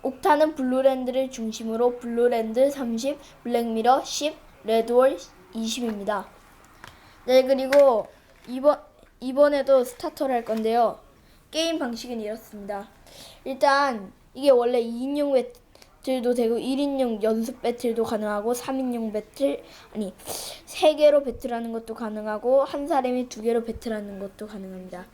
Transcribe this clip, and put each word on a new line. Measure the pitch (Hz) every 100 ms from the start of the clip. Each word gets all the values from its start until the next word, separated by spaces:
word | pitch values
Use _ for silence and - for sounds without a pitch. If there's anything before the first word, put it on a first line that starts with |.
옥타는 | 269 262 392 294 311 302
블루랜드를 | 254 254 269 262 254 254 262
중심으로 | 254 226 220 226 226 247 247
블루랜드 | 240 233 240 233 220 226 277
삼십, | 277 240 226 269 294 - -
블랙미러 | 233 240 233 226 226 277 -
십, | - 294 311 - -
레드홀 | 208 220 226 240 262 359 - - -
이십입니다. | 220 226 240 240 202 202 208 202 - - - - - - - - - -
네, | 254
그리고 | 254 269 262 285 277 220 - - _ _ -
이번, | 254 277 285 - _ _ _
이번에도 | 254 262 294 285 269 269
스타터를 | 247 - 330 - 277
할 | 240 233
건데요. | 226 220 233 220 - _ _ _ _ _
게임 | 302 330 320
방식은 | 262 226 247 233
이렇습니다. | 208 220 - 208 196 202 208 - - - - -
일단 | 262 262 285 277 285 226 185 - _
이게 | 247 277
원래 | 247 240 247
이 | 233 233
인용 | 262 294 285 269 247 - _ _ - _
배틀도 | - 254 240
되고 | 247 226 233
일 | 240 269
인용 | 285 269 247 214
연습 | 214 220 226 -
배틀도 | 240 240 247 226
가능하고 | 226 220 214 208 214 247
삼 | - 269
인용 | 254 240 226
배틀, | 214 208 - 277 285 - - -
아니, | 214 196 - - - - - -
세 | - 311 302
개로 | 302 285
배틀하는 | 277 226 254 233 233
것도 | 226 226
가능하고 | 220 226 214 214 214 240 269
한 | 285 294 285
사람이 | 294 254 247 247
두 | 220
개로 | 220 233
배틀하는 | 233 226 233 214 202 196
것도 | 196 - 214
가능합니다. | 208 190 185 185 180 190